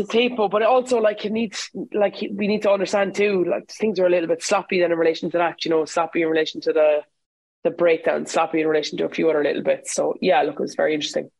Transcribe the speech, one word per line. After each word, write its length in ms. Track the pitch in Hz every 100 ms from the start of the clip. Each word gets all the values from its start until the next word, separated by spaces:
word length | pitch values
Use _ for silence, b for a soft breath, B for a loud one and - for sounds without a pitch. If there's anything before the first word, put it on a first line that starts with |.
| 202
tempo, 380 | 226 247 247 202
but 140 | 214
also, 380 | 220 254 254 240
like, 240 | 214 214
you 80 | 208
need, 240 | 220 220 - - 196 -
like, 220 | 214 196 - -
we 140 | 202 202
need 140 | 208
to 80 | 202
understand 440 | 196 185 208 190 196
too, 300 | 208 190 170
like, 220 | - -
things 320 | - 220 185
are 60 | 180
a 40 |
little 180 | 180 165
bit 160 | 165
sloppy 360 | - 196 - 185
then 120 | 170
in 60 | 165
relation 340 | 165 160 175
to 80 | 175
that, 260 | 165 - 160
you 60 |
know, 140 | 160 147
sloppy 360 | 175 165 170
in 80 | 160
relation 320 | 160 156 160
to 120 | 160
the, 260 | 156 151 147 - _ _ _ _ _
the 80 | 170
breakdown, 540 | 170 175 165 160 151 156
sloppy 340 | 170 160 160
in 60 | 156
relation 300 | 156 151 170
to 60 | 160
a 40 |
few 200 | - 160
other 140 | 151
little 200 | 147 147
bits. 300 | 143 147 -
So, 200 | - 147 -
yeah, 200 | 185 160
look, 120 | 147 -
it 60 |
was 140 | - -
very 180 | 156
interesting. 380 | 151 139 - 147 _